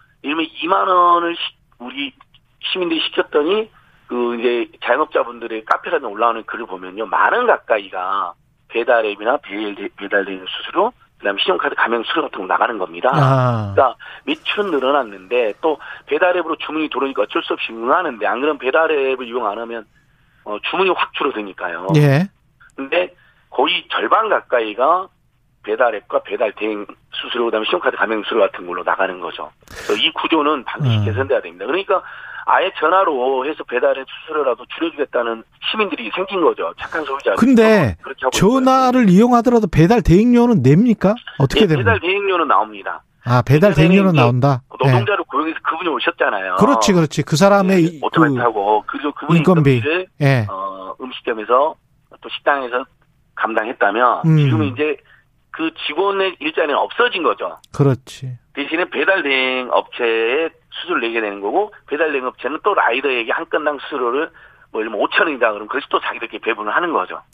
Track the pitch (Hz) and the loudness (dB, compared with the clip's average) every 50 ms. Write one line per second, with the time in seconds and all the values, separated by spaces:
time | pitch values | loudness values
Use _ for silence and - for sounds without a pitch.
0 | _ _ _ _ - 139 151 165 160 160 - - 151 170 196 196 196 196 185 180 | _ _ _ _ -8 -6 -4 -4 -4 -6 -6 -8 -2 0 0 0 2 2 4 4
1 | 180 175 175 170 170 170 170 - - - _ _ _ _ _ _ 123 127 131 139 | 6 6 4 4 2 -2 -4 -6 -8 -10 _ _ _ _ _ _ -16 -14 -10 -8
2 | 143 131 _ _ - _ _ - _ _ _ _ - - - 185 180 170 165 151 | -10 -10 _ _ -20 _ _ -20 _ _ _ _ -8 -8 -4 -4 -2 -2 -2 -2
3 | - - - 196 - - - 151 147 170 202 220 220 220 _ _ _ _ _ _ | -4 -4 -2 -2 -4 0 0 0 2 2 0 0 -2 -6 _ _ _ _ _ _
4 | _ - 123 120 120 120 120 117 117 123 120 117 113 110 - - - - 123 143 | _ -8 -4 -2 -2 -2 -2 0 0 0 0 0 -2 -4 -8 -10 0 0 2 2
5 | 156 - - - 127 120 120 117 117 113 110 110 110 - 170 - - 190 170 151 | 0 0 0 -2 -2 -2 -6 -12 -10 -10 -10 -10 -4 -4 -4 -4 -2 -4 -4 -4
6 | 135 110 101 107 117 117 113 113 107 - - 110 113 - 95 92 90 92 92 104 | -4 -4 -4 0 0 0 0 -2 -6 -10 -10 -10 -10 -10 -12 -12 -12 -12 -8 -8
7 | 113 98 - - - - 190 233 247 220 160 - - - 117 107 101 92 98 92 | -6 -4 0 2 2 2 2 2 2 2 2 0 0 -2 -2 -2 -2 -6 -8 -8
8 | 90 95 98 98 92 87 - _ _ _ _ _ _ _ - 117 117 127 120 117 | -6 -4 -4 -4 -4 -6 -8 _ _ _ _ _ _ _ -4 -4 0 2 2 2
9 | 110 104 104 104 104 117 139 - - - 98 104 110 104 101 92 101 - _ - | 2 0 -4 -4 -2 -2 -2 -2 -4 -8 -8 -6 -6 -6 -8 -8 -12 -12 _ -12
10 | 98 98 104 101 95 98 95 92 92 92 - - - - - 165 202 247 - _ | -8 -2 -2 -2 -2 -2 -6 -10 -10 -12 -12 -12 -12 -6 -2 -2 -2 -2 -2 _
11 | _ _ _ _ - 101 98 - - 196 180 - - 143 - - 127 117 120 117 | _ _ _ _ -4 -4 -2 -2 0 0 0 0 -2 -4 -2 -2 -2 0 0 -2
12 | 110 - - 160 143 127 - 110 92 92 90 - 107 120 117 101 92 85 82 87 | -2 -2 -2 -2 -4 -4 -6 -10 -4 -2 0 0 0 0 0 -4 -6 -8 -8 -2
13 | 101 127 139 147 139 131 135 131 127 123 120 110 104 101 98 - 135 123 - _ | 0 0 2 4 4 4 4 2 2 2 0 0 -2 -2 2 2 2 2 2 _
14 | - - - - - - 156 156 - - - 214 202 196 160 135 127 131 147 143 | -18 -20 -20 -14 -6 -6 -6 -6 -6 -6 -4 -2 -2 0 0 0 0 2 0 0
15 | 123 104 101 95 92 92 120 123 117 104 101 - - 160 147 - - - - - | 0 -2 -8 -16 -10 -4 -2 0 0 0 -2 -2 -2 -4 -4 -4 -8 -18 -18 -18
16 | - - 143 156 185 180 180 180 160 160 156 - - - 151 156 156 151 - 127 | -8 -4 -2 0 2 2 2 0 -2 -4 -6 -6 -6 -8 -4 -4 -4 -4 -4 -4
17 | 135 139 131 - 107 - - 170 - - 175 - - - 113 113 117 127 151 180 | -4 -4 -2 -4 -4 -2 -2 -6 -4 -4 -6 -6 -6 -10 -8 -6 -2 0 0 0
18 | 180 156 120 104 104 98 104 123 139 156 151 131 123 131 135 156 165 156 156 143 | 0 -4 -6 -4 -4 -4 -2 -2 -2 -2 -4 -2 -4 0 0 2 0 2 0 0
19 | 135 131 131 127 127 113 117 127 117 101 104 113 117 117 117 113 110 _ _ _ | 0 -2 -2 -4 -6 -8 -6 -4 -4 -4 -6 -6 -8 -10 -10 -12 -12 _ _ _
20 | _ _ _ _ _ _ _ _ - 107 104 104 - - - 175 190 185 170 - | _ _ _ _ _ _ _ _ -12 -12 -10 -8 -8 -6 -4 -2 0 0 0 -2
21 | - - - - 151 139 117 107 104 95 87 - 90 87 85 82 92 - 160 147 | -4 -6 -6 -6 -4 -4 -4 -4 -8 -10 -10 -10 -10 -10 -8 -8 -4 2 2 4
22 | 147 143 135 147 190 202 _ _ _ _ _ _ - _ - - 135 135 165 175 | 4 4 4 2 0 -2 _ _ _ _ _ _ -20 _ -12 -12 -8 -2 0 0
23 | 180 180 - _ _ _ _ _ _ _ - - 143 160 180 170 - - - 87 | 0 -2 -6 _ _ _ _ _ _ _ -2 0 0 0 0 -4 -6 -6 -6 -4
24 | 101 110 165 202 220 214 160 117 - - 135 120 113 107 104 113 127 151 175 185 | 0 0 2 0 2 0 -2 -2 -2 -2 -2 -2 -2 -2 -2 0 2 2 2 0
25 | 190 - _ _ _ _ _ _ _ _ _ _ - 104 110 117 123 117 107 101 | -2 -8 _ _ _ _ _ _ _ _ _ _ -6 -6 -2 0 0 0 0 -4
26 | _ - - 110 - - 101 101 117 107 - - 104 110 107 104 101 - - _ | _ -4 -4 -4 -4 -4 -4 -2 -2 -2 -2 -4 -6 -4 -4 -6 -8 -12 -16 _
27 | _ _ - - - - - 117 117 117 110 110 110 - - 175 - 131 - - | _ _ -12 -12 -10 -8 -4 -2 -2 0 0 -2 -2 0 -2 0 0 -2 0 0
28 | 95 107 113 107 98 - 113 113 98 95 - - 90 87 90 90 85 87 82 - | -2 -2 -2 -4 -4 -2 2 2 2 2 0 -6 -12 -10 -8 -6 -2 -2 0 0
29 | 95 92 90 90 90 82 - - 78 73 _ _ _ - - - - - 107 107 | 0 -4 -4 -6 -10 -10 -10 -10 -12 -14 _ _ _ -20 -18 -14 -4 -2 -2 0
30 | - 160 - - - 160 165 156 143 147 156 135 110 - - 110 143 123 113 107 | 0 -2 -2 -4 -2 0 0 2 2 2 0 -2 -4 -4 -2 0 2 2 2 2
31 | 104 107 101 - - 90 104 87 - 85 85 92 98 123 151 190 196 - 190 175 | 0 0 -2 -2 0 0 0 -2 -2 -4 -12 -10 -6 -4 -4 -4 0 0 -2 -2
32 | - - - - - - - - - - 123 131 170 190 - - 151 156 180 190 | -2 -6 -18 -18 -18 -16 -14 -10 0 2 2 2 2 0 -2 -2 0 2 4 4
33 | 190 170 147 123 123 135 135 127 131 151 151 - 123 - 120 123 135 139 135 135 | 2 2 0 0 0 0 0 0 -2 -4 -6 -8 -10 -4 -2 0 0 0 0 -2
34 | 131 - - - - 165 151 151 139 131 117 117 120 - - - 160 170 - 156 | -6 -14 -16 -18 -14 -6 -4 -2 0 0 -2 -4 -6 -16 -8 -6 -6 -6 -4 -4
35 | 131 - - 123 117 117 113 113 - _ _ _ - - - 220 208 185 294 - | -6 -2 -2 -2 -2 -2 -4 -6 -10 _ _ _ -8 -6 -4 -2 -4 -4 -4 -8
36 | 233 - - 180 190 190 202 185 156 123 107 - 90 82 - - - - - 165 | -8 -8 -6 -6 -6 -4 -2 0 2 2 2 0 -6 -8 -8 -10 -14 -8 -8 -6
37 | 151 135 135 139 - 113 98 - - 269 254 220 220 220 220 202 147 110 82 - | -6 -6 -8 -4 -2 0 2 4 4 6 6 6 6 6 6 4 4 2 -2 -4
38 | - - - - - 127 - - 180 208 262 269 254 262 262 262 262 254 247 254 | -10 -16 -12 -4 -4 -2 0 2 2 4 4 4 4 4 4 4 4 4 4 4
39 | 240 190 175 190 233 240 247 233 220 247 240 226 214 170 - 139 165 175 240 233 | 4 6 6 6 6 6 4 4 4 4 2 2 2 2 4 4 6 6 6 4
40 | 160 - 165 196 226 247 240 240 240 240 233 160 117 127 147 180 247 247 208 - | 6 6 6 6 6 6 6 6 6 6 4 4 6 6 6 6 6 4 2 2
41 | - 190 220 240 - - - - 139 127 - 143 220 170 156 131 123 233 220 185 | 2 0 0 0 -4 -14 -2 0 0 2 4 4 4 4 4 2 4 2 2 2
42 | 160 175 190 202 202 196 185 175 156 131 101 98 107 107 107 101 92 95 85 - | 0 0 -2 0 0 0 0 0 2 2 2 2 2 0 -6 -12 -10 -10 -10 -12
43 | _ _ _ _ - 123 123 123 117 - 139 156 190 208 147 151 160 170 185 196 | _ _ _ _ -4 0 2 2 4 4 4 6 6 4 6 6 6 6 6 6
44 | 196 190 165 143 123 120 127 123 131 143 139 123 - _ - - 127 139 127 120 | 6 6 4 6 4 4 4 4 2 2 2 0 -4 _ -6 0 2 4 4 4
45 | 113 208 202 180 160 - 127 143 156 160 156 - - - 165 165 180 170 139 117 | 2 2 -2 -2 -4 -4 -4 -2 -2 -2 -6 -4 -4 -4 -4 -2 -2 -2 -2 0
46 | - 170 - - 156 135 110 98 95 92 92 - 202 269 277 220 214 214 185 175 | -2 -2 0 0 0 0 0 -2 -4 -4 0 2 4 4 4 2 4 4 4 4
47 | 160 143 - 156 139 - 165 143 196 196 196 202 190 185 190 180 160 175 165 143 | 2 2 0 -4 -2 0 2 4 6 6 6 4 4 4 4 4 4 2 0 -4
48 | - - - 160 160 147 135 120 120 117 110 104 98 104 107 104 - - - 139 | -8 -2 2 2 2 4 2 2 0 0 0 0 2 2 2 2 0 -4 -10 -6
49 | 139 147 139 - 139 147 165 170 147 190 185 160 143 139 131 120 117 147 165 180 | -6 -6 -8 -6 -2 2 2 4 4 4 4 6 6 4 4 2 0 -2 -2 -4
50 | - _ _ - 147 135 135 123 104 104 98 95 98 98 95 95 95 95 - - | -4 _ _ 0 2 2 2 2 0 -2 -6 -8 -8 -8 -10 -12 -12 -14 -12 -12
51 | 127 127 120 - - 127 113 110 107 107 123 131 143 160 - _ _ _ _ _ | -12 -12 -12 -8 -6 -6 -6 -4 -2 0 2 2 2 2 -2 _ _ _ _ _
52 | _ _ - - - 117 - - - 151 143 139 131 120 120 127 135 _ _ _ | _ _ -20 -18 -16 -14 -12 -4 -2 0 0 0 -2 -4 -4 -4 -6 _ _ _
53 | _ _ _ _ _ _ - - - 113 - 113 107 117 - - - 101 101 117 | _ _ _ _ _ _ -8 -4 -4 -2 -2 -2 -4 -4 -2 0 0 0 2 4
54 | 123 120 107 - - 160 160 151 147 135 120 110 - - 113 127 151 156 - - | 4 4 2 2 2 4 4 4 4 4 2 2 0 -2 -2 -2 -2 -4 -4 -6
55 | _ _ - _ _ _ _ _ _ _ - - 160 160 - - - - 147 165 | _ _ -20 _ _ _ _ _ _ _ -8 -6 -6 -6 -6 -6 -10 -6 -4 -2
56 | 196 202 196 196 190 190 175 - 143 156 - - 165 147 135 - - - - - | -2 0 0 0 -2 -4 -4 -6 -8 -6 -2 0 0 2 2 0 0 -2 0 0
57 | 240 240 202 185 156 120 101 - - - 80 - _ _ - - 139 139 127 127 | 0 0 0 0 0 0 0 0 -4 -8 -8 -12 _ _ -2 2 2 2 2 0
58 | _ - - - 131 127 123 - _ _ - 139 143 139 160 165 180 - - 123 | _ -18 -18 -14 -12 -12 -12 -14 _ _ -8 -8 -6 -4 -2 -2 -2 -2 -2 -2
59 | 156 180 190 185 147 143 135 131 131 127 131 127 127 117 - - - - - - | 0 2 2 2 2 0 0 2 2 0 0 -2 -2 0 0 0 0 -2 -6 -2
60 | 123 113 113 113 113 117 131 156 165 160 _ _ _ _ - - - 170 175 135 | 0 0 2 2 2 0 0 0 -2 -4 _ _ _ _ -18 -16 -6 -4 -4 -2
61 | 117 117 117 117 110 104 101 101 98 104 135 180 214 202 - - _ - 147 151 | -2 -2 -2 -2 -2 -4 -4 -4 -4 -2 0 0 -2 -2 -6 -18 _ -6 -2 -2
62 | 160 156 143 131 127 123 - - - 127 151 156 - - - - - 113 120 135 | 0 0 0 -2 -4 -4 -8 -6 -8 -6 -6 -2 -2 0 2 2 2 2 0 0
63 | 135 139 127 120 113 123 123 - 165 - 170 165 147 151 147 131 - - 156 131 | 0 -2 -2 -2 -2 -2 -4 -6 -4 -4 -4 -2 -2 -2 -4 -4 -10 -8 -6 -4
64 | 123 117 120 143 165 165 _ - - - _ _ _ _ - 113 110 110 110 - | -2 -2 -2 -2 -4 -4 _ -20 -20 -20 _ _ _ _ -8 -6 -6 -4 -4 -4
65 | - - - - 196 165 143 120 120 110 104 104 107 104 - 143 - - - 170 | -4 0 0 0 0 0 0 0 0 0 0 -2 -8 -6 -6 -8 -6 -2 -4 -4
66 | - - - 120 117 110 110 101 - 110 117 104 107 107 101 151 175 170 135 95 | -2 -4 -8 -8 -10 -10 -10 -8 -4 -4 -4 -4 -4 -4 -2 -2 -2 0 -2 -2
67 | 90 - 82 76 - _ | -2 -4 -8 -16 -14 _